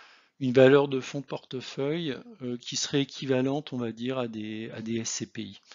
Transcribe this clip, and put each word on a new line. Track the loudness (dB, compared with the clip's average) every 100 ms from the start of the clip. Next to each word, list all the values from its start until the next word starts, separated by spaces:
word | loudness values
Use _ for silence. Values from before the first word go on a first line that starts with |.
| -20 -20 _ -4
une | 4
valeur | 8 10 10 6
de | -2
fonds | -4 -8
de |
portefeuille, | -8 -10 -8 -10 -8 -6 -4 -2 -4 -6 -12 -12
euh, | -8 -8
qui | -8
serait | -6 -2 0
équivalente, | -2 -6 0 2 2 -2 -4
on | -6
va | -6
dire, | -6 -6 -4
à | -4
des, | -6 -8 -8 -10
à | -8
des | -4 -4
S | -4
C | -6
P | -8 -10
I. | -12 -14 _